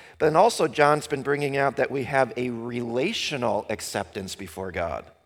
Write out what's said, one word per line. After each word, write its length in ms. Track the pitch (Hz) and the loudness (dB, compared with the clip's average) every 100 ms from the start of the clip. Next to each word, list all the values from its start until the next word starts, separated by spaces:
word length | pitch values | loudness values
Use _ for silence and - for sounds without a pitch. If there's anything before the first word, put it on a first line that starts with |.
| - - | -20 0
But 80 | 156 | 4
then 100 | 160 | 6
also, 300 | 226 - 160 | 6 4 0
John's 400 | 113 147 151 - | 4 6 4 0
been 160 | 139 | -4
bringing 340 | 131 143 143 139 | 0 0 0 0
out 200 | 139 123 | 0 0
that 160 | 127 | 0
we 120 | 135 | -2
have 280 | 123 139 123 117 | 0 2 2 0
a 140 | 123 | -4
relational 1160 | 117 117 120 117 123 175 233 - 143 117 101 - | -4 -6 -6 -4 -2 -2 -2 -4 -2 0 0 -2
acceptance 640 | 107 - 107 98 104 98 | -6 -6 -6 -6 -8 -10
before 380 | - 92 - 95 | -10 -12 -10 -8
God. 320 | 87 85 58 - - | -4 -4 -6 -10 -20